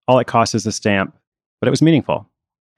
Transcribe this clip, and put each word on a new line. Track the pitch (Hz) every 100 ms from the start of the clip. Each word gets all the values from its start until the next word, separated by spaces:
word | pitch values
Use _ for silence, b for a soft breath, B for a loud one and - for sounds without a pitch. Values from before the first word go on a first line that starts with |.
| -
All | 127
it | 123
costs | 120 113
is | 113
the | 104
stamp, | - 110 98 95 - _ _ _ _
but | 120
it |
was | 135
meaningful. | 156 156 - 80 - _ _ _ _